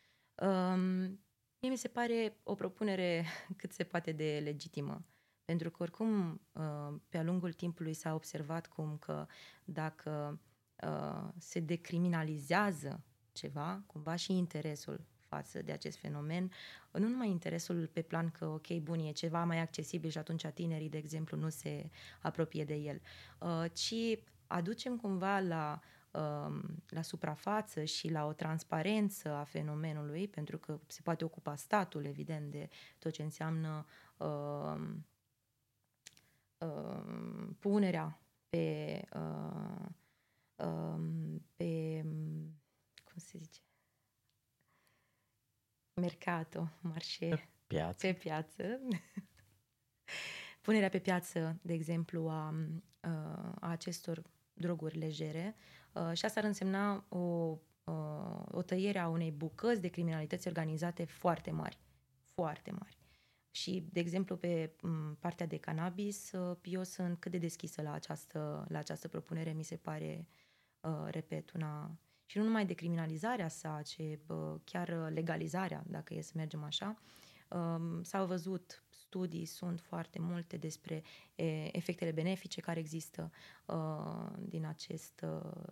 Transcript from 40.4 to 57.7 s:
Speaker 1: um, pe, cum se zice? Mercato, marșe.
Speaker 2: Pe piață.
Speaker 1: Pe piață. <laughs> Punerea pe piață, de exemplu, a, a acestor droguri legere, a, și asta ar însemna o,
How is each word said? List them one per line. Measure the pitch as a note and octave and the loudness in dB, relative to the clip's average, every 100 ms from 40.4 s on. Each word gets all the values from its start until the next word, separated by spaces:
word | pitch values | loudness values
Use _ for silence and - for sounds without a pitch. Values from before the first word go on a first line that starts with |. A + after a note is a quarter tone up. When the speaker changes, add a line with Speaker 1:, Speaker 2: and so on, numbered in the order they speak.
| _ - E3 | _ -4 -2
Speaker 1:
um, | D#3+ D#3+ D#3+ D#3+ D#3+ D#3 D#3 - - | 0 -2 -2 -2 -2 -2 -6 -8 -4
pe, | E3+ E3 D#3+ D#3+ D#3 D#3 D#3 D#3 D#3 D#3 _ _ _ - - F3 | -2 0 0 -2 -2 -4 -4 -4 -8 -12 _ _ _ -20 -20 -16
cum | |
se | - F3 | -14 -14
zice? | D#3+ - _ _ _ _ _ _ _ _ _ _ _ _ _ _ _ _ _ _ _ _ _ _ _ - | -14 -18 _ _ _ _ _ _ _ _ _ _ _ _ _ _ _ _ _ _ _ _ _ _ _ 0
Mercato, | F3 - - E3+ E3 E3 E3 - | 0 0 0 0 0 -2 -2 -2
marșe. | E3+ D#3+ - - E3 | -6 -4 -4 -2 2
Speaker 2:
Pe | D#3+ - _ - | 2 0 _ 0
piață. | - E2 - F#3+ | 2 2 2 2
Speaker 1:
Pe | |
piață. | F3+ D#3+ D#3 D#3+ - F3 B3+ C4 F#3 - - - - - _ | 2 0 0 -2 -2 -2 -2 0 0 -2 -12 -12 -14 -20 _
<laughs> | _ _ _ _ - - - - - - | _ _ _ _ -10 -8 -6 -8 -12 -4
Punerea | - A3 F#3+ | 4 6 8
pe | F#3 | 6
piață, | F#3+ F3+ F3 E3 D#3+ E3 | 4 4 4 0 2 0
de | E3+ | 0
exemplu, | E3 D#3+ E3 E3 E3+ D#3+ | 0 2 2 2 0 0
a, | D#3 D#3 D#3 D#3 D#3+ - _ - D#3+ D#3 - - - | 0 0 0 -2 -4 -8 _ -2 -2 -2 -4 -6 -4
a | E3+ | -2
acestor | E3 - E3 - E3 E3 _ _ | -2 -2 -4 -4 -4 -6 _ _
droguri | - F3 E3+ D#3 D#3 | -2 0 0 -2 -2
legere, | D#3 D3+ D#3 D#3 F#3 A3 - - - | -2 -2 -2 -2 -4 -6 -12 -20 -8
a, | - E3 | -2 0
și | E3 | 2
asta | G#3+ G#3+ | 2 4
ar | G#3+ | 2
însemna | G3+ F#3+ G3 G3+ G3 - | 4 4 4 4 2 0
o, | F3+ F3 E3+ E3 D#3+ - | 0 2 4 2 0 -8